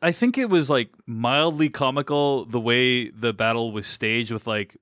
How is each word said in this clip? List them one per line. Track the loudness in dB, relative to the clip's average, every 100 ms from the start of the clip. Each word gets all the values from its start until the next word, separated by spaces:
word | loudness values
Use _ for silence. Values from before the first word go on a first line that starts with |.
I | -2
think | 2 0 0
it | 2
was, | 2 4
like, | 0 0 _ -10
mildly | -2 0 2 2 2 -2
comical | 0 0 0 -2 0 2 0
the | -2 -2
way | 2 2 4 2 -4
the | -4 -4
battle | 0 0 0 -2
was | -6 -8
staged | -6 -2 -2 -4
with, | -6 -4
like, | -4 -6 -14